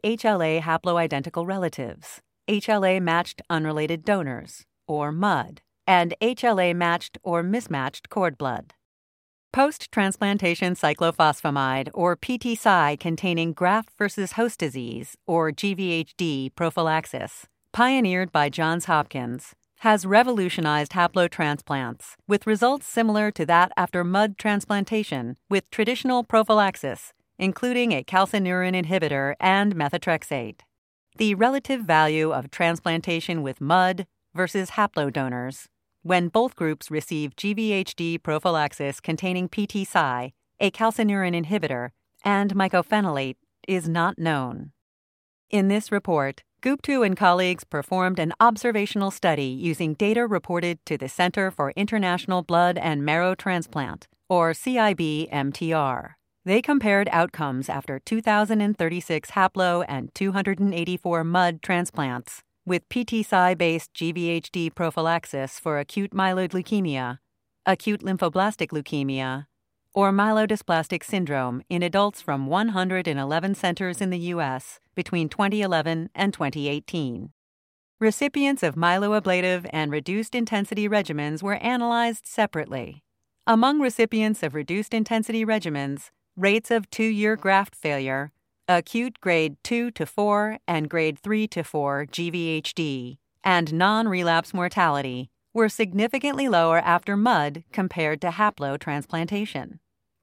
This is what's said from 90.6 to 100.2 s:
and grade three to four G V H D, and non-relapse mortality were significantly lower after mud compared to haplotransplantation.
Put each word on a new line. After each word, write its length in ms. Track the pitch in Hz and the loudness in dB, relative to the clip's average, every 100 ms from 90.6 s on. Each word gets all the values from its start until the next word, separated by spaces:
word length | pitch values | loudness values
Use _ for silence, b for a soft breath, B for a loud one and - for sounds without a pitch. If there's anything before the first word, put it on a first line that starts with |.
| - | -4
and 220 | 165 151 | -2 -2
grade 280 | 165 156 147 | 0 -2 -2
three 280 | 202 214 220 | -2 0 -2
to 140 | 175 | -4
four 420 | 156 151 139 139 143 | -4 -2 -2 -2 -4
G 240 | - 170 | -6 -4
V 200 | 175 165 | -4 -2
H 260 | 156 - - | -4 -4 -4
D, 440 | 156 135 123 131 _ _ | -4 -4 -8 -14 _ _
and 300 | 190 180 156 | 2 2 2
non-relapse 800 | 165 190 220 220 180 170 165 - | 2 2 2 0 0 2 2 0
mortality 760 | 185 175 196 165 143 135 123 123 _ _ 226 | -4 -2 2 2 2 -2 -6 -10 _ _ 0
were 140 | 220 | 2
significantly 800 | - 208 196 226 269 285 262 269 | 2 -2 0 0 0 -2 -2 2
lower 320 | 175 165 165 | 4 4 4
after 380 | 165 175 - 202 | 4 2 2 2
mud 460 | 233 185 147 156 - | 4 2 0 -4 -8
compared 500 | - 185 175 156 151 | -4 -2 0 -2 -2
to 80 | 175 | -4
haplotransplantation. 1500 | 170 208 - 143 143 - 143 - 165 165 202 214 139 - - _ _ _ _ | 0 0 0 -4 -4 -4 -4 -4 -4 -2 -4 -4 -8 -10 -14 _ _ _ _